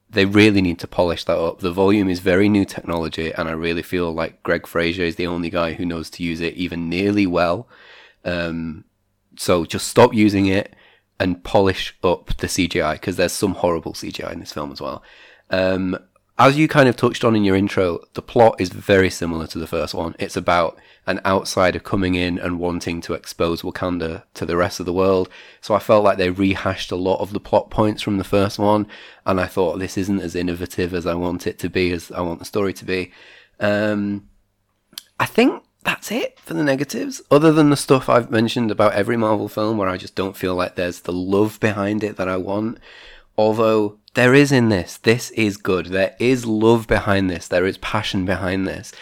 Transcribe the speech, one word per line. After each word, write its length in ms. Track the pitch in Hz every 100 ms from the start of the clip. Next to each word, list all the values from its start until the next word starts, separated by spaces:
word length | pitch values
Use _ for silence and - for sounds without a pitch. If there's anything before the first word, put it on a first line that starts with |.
| _
they 160 | 104 98
really 360 | 104 107 101
need 180 | 90 82
to 80 | -
polish 380 | - 87 82 -
that 120 | 85
up. 220 | 82 -
The 120 | 90
volume 380 | 90 98 107 95
is 120 | 87
very 260 | 92 90 104
new 160 | 104 95
technology, 640 | - - 85 80 - 80
and 140 | - 80
I 20 |
really 320 | 80 85 85
feel 300 | - 90 87
like 280 | 82 82 -
Greg 240 | - 85 -
Fraser 380 | 85 85 90
is 140 | 85 82
the 100 | 87
only 220 | 87 82
guy 240 | 90 85
who 120 | 80 87
knows 240 | 82 78
to 120 | -
use 160 | 85 82
it 160 | 82 -
even 340 | 87 85 85
nearly 380 | 87 101 104 95
well. 400 | 87 85 92 - - - - - _
Um, 640 | 90 87 85 82 82 78 - _ _ _ _ -
so 280 | - 87 80
just 220 | 95 -
stop 260 | 120 123
using 320 | 117 107 98 98
it 280 | 95 - _ _ _ _ -
and 240 | 92 90
polish 520 | - 107 95 92 - -
up 320 | 90 85 - -
the 100 | -
C 200 | - 85
G 140 | 90
I, 160 | 76 78
'cause 200 | - 87
there's 160 | -
some 220 | - 101 90
horrible 380 | 87 82 78
C 180 | - 87
G 120 | -
I 80 | 78
in 80 | 87
this 140 | -
film 180 | - 73
as 100 | 71
well. 220 | 69 - - - - _ -
Um, 480 | 92 92 92 92 92 _ _ _ -
as 160 | 131 147
you 120 | 156
kind 200 | 151 131
of 80 | 113
touched 280 | 120 113
on 120 | 120 110
in 80 |
your 120 | 101 95
intro, 440 | 101 - 90 82 -
the 80 | -
plot 400 | - 123 113 -
is 80 | 90
very 400 | 101 - 98 92
similar 380 | - 85 80 78
to 100 | 80
the 80 | 80
first 300 | 82 76 95
one. 200 | 82 -
It's 180 | 92 95
about 400 | 90 87 82 - _ _ -
an 120 | 98 98
outsider 540 | 95 - - 90 85
coming 340 | - 104 92
in 240 | 90 90 90
and 220 | 90 87
wanting 420 | 87 87 90 85
to 120 | -
expose 500 | 85 - - 85 82
Wakanda 600 | 90 - 92 87 80 90 _ -
to 100 | 87
the 120 | 85
rest 220 | 85 -
of 60 | 90
the 80 |
world. 360 | 87 95 92 92 - - -
So 120 | -
I 60 | 101
felt 240 | - 107
like 140 | 101 95
they 120 | 92
rehashed 640 | 92 98 92 98 95 -
a 40 | 92
lot 260 | 92 92
of 120 | 98
the 60 | 104
plot 320 | - 104 -
points 320 | - 107 107
from 140 | - 98
the 60 |
first 360 | 92 101 98 -
one, 280 | 104 107 104 - - - -
and 160 | 95
I 60 | 92
thought, 320 | - 87 87
"This 180 | 92 -
isn't 240 | 98 98
as 140 | 87 87
innovative 580 | 87 85 87 - 87
as 140 | 90 85
I 80 | 87
want 320 | 87 87 90
it 100 | -
to 100 | 92
be, 220 | 92 90
as 200 | 87 -
I 100 | 87
want 160 | 87 85
the 60 | -
story 280 | 107 98
to 120 | 92 -
be." 260 | 92 107 - - - _ -
Um, 680 | 104 104 107 104 101 101 - _ _ _ _ _ _ - _ -
I 60 | -
think 380 | - 262 - _ _
that's 280 | - - -
it 280 | 220 508 _
for 140 | -
the 100 | 165
negatives, 580 | 147 135 143 233 277 - -
other 200 | 147 160
than 200 | 156 147
the 60 | 143
stuff 320 | - 135 -
I've 200 | 123 113
mentioned 400 | 110 113 123 113
about 240 | 104 104
every 240 | 98 98 117
Marvel 300 | 110 104 104
film 300 | - 107 110
where 120 | 92
I 80 | 92
just 160 | 98
don't 240 | - 95 -
feel 160 | 92
like 220 | 90 90 -
there's 240 | 90 -
the 140 | -
love 460 | 90 92 98 107 -
behind 440 | 110 101 101 107
it 140 | 104 104
that 100 | 92
I 100 | 92
want. 400 | 92 101 110 - - - - - _ -
Although 600 | 110 110 113 110 104 - _ -
there 180 | 123
is 180 | 139 143
in 180 | 135 113
this. 280 | 95 85 -
This 320 | 113 123 -
is 260 | - 107 95
good. 300 | - 92 85
There 280 | 92 95 -
is 260 | 120 131
love 440 | 113 107 113 117 107
behind 420 | 107 104 98 95
this. 180 | 85 -
There 200 | 90 95
is 100 | 90
passion 480 | - 107 - 101 92
behind 420 | 90 92 95 92
this. 240 | 82 - -